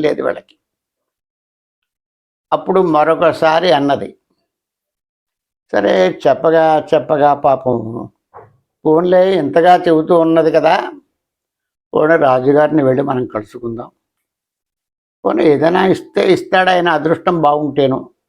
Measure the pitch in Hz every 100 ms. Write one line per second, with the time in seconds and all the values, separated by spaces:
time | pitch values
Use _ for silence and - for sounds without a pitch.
0 | 151 - 135 - - _ _ _ _ _
1 | _ _ _ _ _ _ _ _ _ _
2 | _ _ _ _ _ 151 170 190 185 151
3 | 151 156 165 - 160 160 180 147 143 131
4 | 98 - _ _ _ _ _ _ _ _
5 | _ _ _ _ _ _ _ 110 - 190
6 | 185 185 147 131 165 165 160 156 151 156
7 | - 156 143 143 147 131 127 120 113 -
8 | - _ _ - - _ _ _ 156 156
9 | 180 185 185 190 143 170 175 180 175 160
10 | 156 175 165 160 160 156 151 190 330 277
11 | _ _ _ _ _ _ _ _ _ -
12 | 151 165 143 127 127 143 151 156 135 131
13 | 143 127 120 110 107 123 120 113 127 _
14 | _ _ _ _ _ _ _ _ _ _
15 | _ _ - 330 320 139 156 185 190 -
16 | - - 196 175 - 190 185 180 175 156
17 | 151 165 - 170 147 147 151 139 135 131
18 | - _